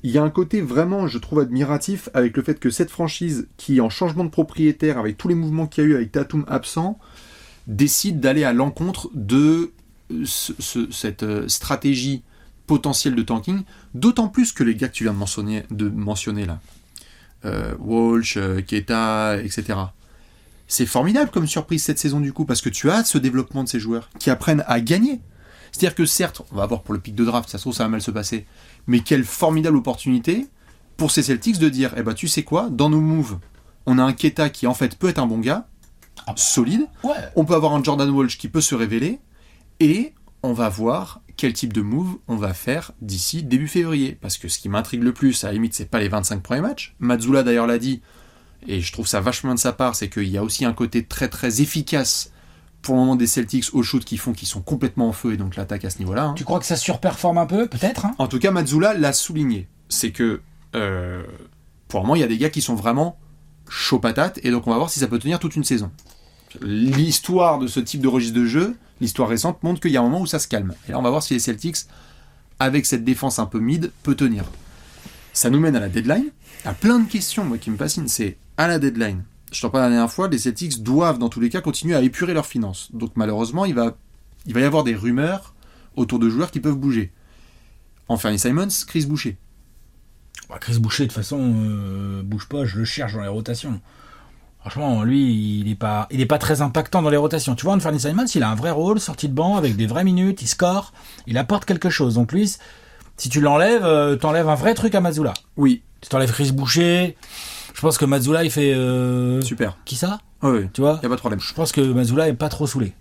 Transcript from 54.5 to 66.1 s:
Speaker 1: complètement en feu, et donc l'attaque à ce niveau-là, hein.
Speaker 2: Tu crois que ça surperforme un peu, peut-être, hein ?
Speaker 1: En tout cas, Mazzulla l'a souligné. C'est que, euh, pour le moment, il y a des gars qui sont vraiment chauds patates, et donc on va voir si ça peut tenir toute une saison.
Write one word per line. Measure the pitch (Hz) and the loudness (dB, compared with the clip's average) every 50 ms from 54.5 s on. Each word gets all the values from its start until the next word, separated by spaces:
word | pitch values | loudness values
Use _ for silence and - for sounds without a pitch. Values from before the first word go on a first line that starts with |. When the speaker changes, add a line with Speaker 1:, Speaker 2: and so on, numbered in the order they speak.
| - 101 | -8 -8
Speaker 1:
complètement | 90 - 151 127 - 123 - - 123 113 | -6 -4 -4 -2 -2 -2 0 0 0 0
en | 107 | -2
feu, | - - 120 110 | -2 -4 -4 -2
et | |
donc | 95 98 95 90 | -2 -4 -6 -6
l'attaque | - 98 92 104 98 95 | -6 -8 -6 -8 -8 -6
à | 95 | -8
ce | 90 - | -8 -6
niveau-là, | 98 90 95 113 151 | -6 -4 -2 -2 -2
hein. | 151 143 | -2 -4
Speaker 2:
Tu | 170 - | -6 -4
crois | - 170 180 | -2 -2 -2
que | - | -2
ça | - 170 | -2 -4
surperforme | 135 - - 135 120 - 185 139 - - 175 170 175 | -2 -2 -4 -4 0 0 -2 -2 0 0 2 2 2
un | 170 | 2
peu, | 139 170 202 233 | 2 2 0 0
peut-être, | 233 - 117 - 196 254 - - | 0 -2 -2 -2 -2 -2 0 -2
hein ? | 202 240 - | -4 -2 -2
Speaker 1:
En | 135 107 | -4 -2
tout | 127 127 | 0 2
cas, | - 196 190 | 2 2 2
Mazzulla | 180 165 131 139 156 175 208 214 | 2 0 2 2 4 4 4 4
l'a | 185 151 143 135 | 4 2 2 2
souligné. | - - - 170 156 151 131 117 101 90 - _ _ _ _ | 0 -2 -2 -2 -2 0 0 0 -2 -4 -10 _ _ _ _
C'est | - - - 117 92 | -4 -2 -2 -4 -2
que, | - 120 113 104 - - - - - - - - | 0 0 0 0 -2 -8 -16 -20 -20 -20 -8 -4
euh, | 120 107 98 95 92 90 90 90 90 82 80 80 - - - _ _ _ - _ - _ - | -4 -2 -2 -2 -4 -4 -6 -8 -10 -10 -12 -16 -20 -20 -20 _ _ _ -20 _ -20 _ -4
pour | - 101 | -4 -2
le | 95 | 2
moment, | 110 147 | 2 2
il | 170 | 2
y | 147 | 2
a | 113 | 2
des | 113 110 | 2 0
gars | 135 156 | 0 -2
qui | - 156 139 | -2 -2 -4
sont | - 120 | -2 -4
vraiment | 107 98 117 117 135 156 175 - - - - - - - - - - - - | -2 0 0 2 2 0 -2 -4 -10 -20 -20 -20 -20 -20 -20 -20 -20 -18 -14
chauds | - - - - 139 123 | -8 -6 -2 0 0 2
patates, | 101 117 113 - 151 185 185 - - | 2 0 0 0 0 -2 -2 -4 -2
et | 123 120 | 0 0
donc | 120 110 120 | 0 0 0
on | |
va | 117 | 0
voir | 117 151 170 | 0 0 -2
si | - 147 | -2 -2
ça | 135 117 | -2 0
peut | 120 117 | 0 -2
tenir | 110 143 175 175 | -2 -2 -2 -2
toute | - 160 - | -2 -4 -2
une | 156 143 | -2 0
saison. | - 135 113 104 95 - - - - | 0 0 0 -2 -4 -10 -14 -20 -20